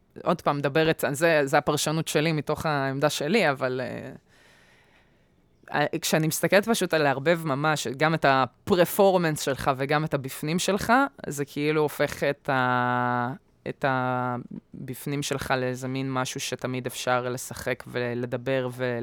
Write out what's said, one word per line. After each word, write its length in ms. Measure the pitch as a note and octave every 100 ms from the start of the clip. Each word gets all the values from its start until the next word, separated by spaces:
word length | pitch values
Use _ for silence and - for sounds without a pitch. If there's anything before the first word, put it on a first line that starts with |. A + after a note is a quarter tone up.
| _ -
עוד 160 | - F3+
פעם, 140 | E3 C#3+
מדברת, 460 | C#3+ D#3 D#3+ D#3 B2+
זה, 280 | C#3 E3+ D3+
זה 140 | C#3 D3+
הפרשנות 500 | D#3 D3 D#3 D#3+ -
שלי 240 | D#3 D#3+
מתוך 340 | D3+ D3 D3 D#3+
העמדה 440 | C#3+ C3+ C3+ D3
שלי, 400 | - D3 A3 D#3+
אבל, 300 | B2+ B2+ B2+
אה, 260 | A#2+ A2+ B2 - _ _ _ _ _ _ _ _ _ _ _ _ _ _ - D3+
אה, 180 | D3 D#3+
כשאני 260 | - E3 D#3
מסתכלת 420 | - E3+ F#3+ A3
פשוט 260 | A3+ F3+
על 80 | D#3+
לערבב 380 | C#3+ C3+ D3 F3
ממש, 420 | D#3+ C3+ D#3 D3+ A#2
גם 280 | C3+ D#3
את 100 | D#3+ C#3+
הפרפורמנס 1120 | C3+ B2 - - F3+ E3 - G3 F3+ E3 D3+
שלך 300 | - C3 D3 C3
וגם 280 | C#3 D3+
את 100 | D#3
הבפנים 440 | C#3+ C3 - D3+ F3
שלך, 340 | - G3+ - B3 C#4 - -
זה 180 | C#3
כאילו 380 | C#3+ D#3 D3 D#3
הופך 400 | D3 - C#3+ -
את 240 | D3 C#3+ -
ה-, 840 | C3 B2 B2 B2 B2 B2 B2 B2 F3 _ _ C3+
את 160 | - C#3
הבפנים 1300 | C3 B2+ B2+ B2 B2 - - - - - B2 D3 C#3+
שלך 320 | C#3+ C3+ - C3
לאיזה 300 | B2+ B2+ C3
מין 240 | C3+ C3+
משהו 280 | C3 B2+ C#3+
שתמיד 460 | - C3 B2+ B2+ B2
אפשר 420 | - B2+ B2 B2
לשחק 540 | A#2+ - - B2+ B2+ B2+
ולדבר 840 | B2 B2 A#2+ B2 B2 B2+ C3+ B2+ B2 B2+ A#2+